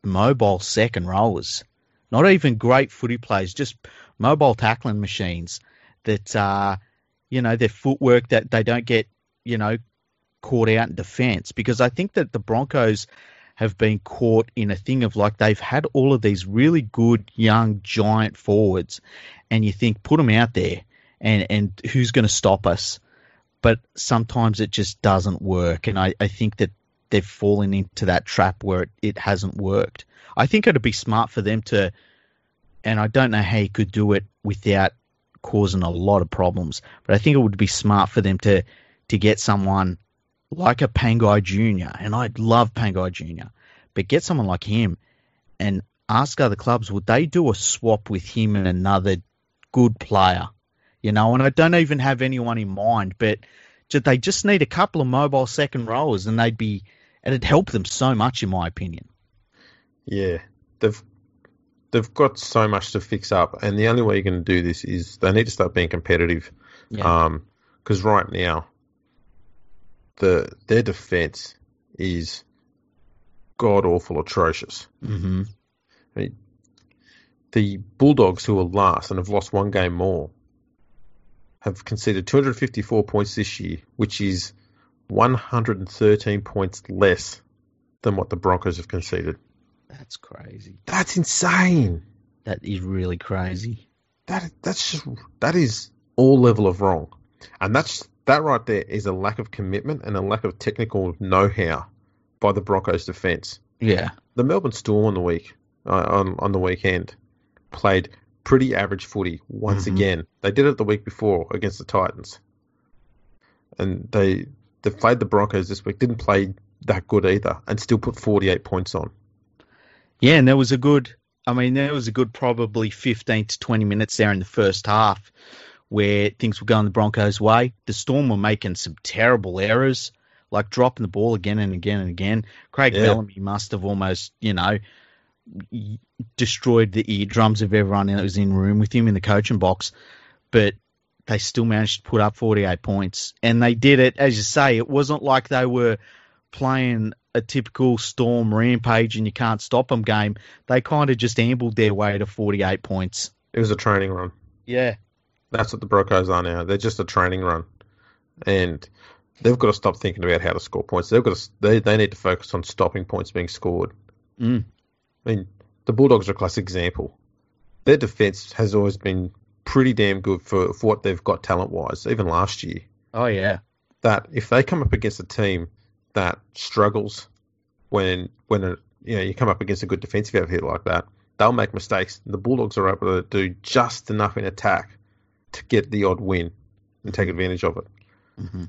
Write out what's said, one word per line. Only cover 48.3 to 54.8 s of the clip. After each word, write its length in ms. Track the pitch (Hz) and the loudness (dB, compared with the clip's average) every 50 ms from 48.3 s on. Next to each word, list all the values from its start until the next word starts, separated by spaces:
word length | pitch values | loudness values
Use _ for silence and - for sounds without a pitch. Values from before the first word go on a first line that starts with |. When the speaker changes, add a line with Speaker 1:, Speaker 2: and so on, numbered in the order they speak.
| - 117 110 107 104 | -4 -2 0 0 0
Speaker 1:
and 100 | 101 95 | 0 0
another 500 | 90 90 90 92 98 98 95 95 98 92 90 - _ _ _ _ _ _ _ _ _ | 0 0 0 0 2 0 2 2 0 -2 -2 -4 _ _ _ _ _ _ _ _ _
good 280 | - 127 120 117 113 - | 2 4 4 4 2 -2
player? 500 | - - - 98 95 92 90 87 - - _ _ _ _ _ _ _ _ _ _ | -6 0 2 4 4 4 2 0 -4 -10 _ _ _ _ _ _ _ _ _ _
You 100 | - 107 | -4 0
know, 200 | 104 107 110 113 | 2 2 4 4
and 100 | 123 127 | 4 4
I 60 | 131 139 | 2 2
don't 260 | 131 - 160 165 175 | 4 4 4 4 4
even 240 | 170 165 143 151 135 | 4 2 2 0 0
have 200 | 127 135 135 120 | 0 0 0 0
anyone 380 | 131 131 131 123 120 117 117 113 | -2 -4 -2 -4 -4 -4 -4 -4
in 100 | 107 98 | -4 -6
mind, 460 | 95 95 104 113 117 110 98 92 92 | -6 -4 -2 0 0 0 -2 -4 -4
but 220 | - 117 107 107 - _ _ _ _ _ _ _ _ _ - | -2 0 0 0 -2 _ _ _ _ _ _ _ _ _ -2
ju-, 120 | - 143 | -2 0
they 180 | 117 143 127 123 | 2 4 2 2
just 260 | - 190 190 - - | 2 -2 -2 0 2
need 160 | 202 202 185 | 2 2 2
a 60 | 151 | 2
couple 340 | - - 170 | 0 0 0